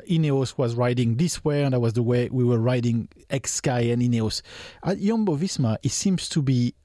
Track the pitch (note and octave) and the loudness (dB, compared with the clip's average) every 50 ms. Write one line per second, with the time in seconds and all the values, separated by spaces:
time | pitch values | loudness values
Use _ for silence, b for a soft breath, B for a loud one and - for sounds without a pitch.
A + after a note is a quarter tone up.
0 | - - F3 D#3+ D#3+ D3 C3+ C3+ C3 - - - C3 A#2 A#2 A#2+ B2 B2 B2 B2 | -2 0 0 2 2 2 2 0 0 -2 -2 -2 -2 -2 0 0 0 0 2 2
1 | B2 A#2 A2+ B2 F3 D#3+ - - - D#3 D3 C#3+ C#3+ C3+ B2+ B2 A#2+ A#2 G#2+ B2 | 2 0 2 2 0 -2 -2 -2 -2 -2 0 2 0 2 2 2 0 0 0 0
2 | A#2 A#2 B2 B2 B2 - B2 B2+ B2 A#2+ A#2+ A2+ A2+ B2 B2+ B2 A#2 A#2+ A#2 A#2 | 0 2 2 2 0 0 0 0 2 2 2 2 2 2 2 2 2 0 0 0
3 | - - - - - - - C3+ - - - - - D3+ B2 A#2+ A#2 A#2 A#2+ A#2+ | -2 -6 -12 -20 -10 -6 -6 -4 -4 -4 -6 -2 -2 -2 0 0 0 0 2 2
4 | B2 B2 A#2+ A2+ A2 G#2+ - - B B B B B B B B B - G3 - | 2 2 2 2 0 0 -2 -6 B B B B B B B B B -4 -2 0
5 | G3 G3+ A#3 A3 A3 G3 D3+ C#3 F3+ F#3+ - - C3 A2+ A2 - - A2+ - - | 0 0 0 2 0 0 0 0 -2 -4 -2 0 0 0 0 0 -2 -4 -4 0
6 | - G3 F#3 E3 - - - E3 C#3 C3+ C3 B2 A#2+ A#2+ - _ _ | 0 0 0 0 -2 -2 -2 -2 0 2 2 2 2 0 -2 _ _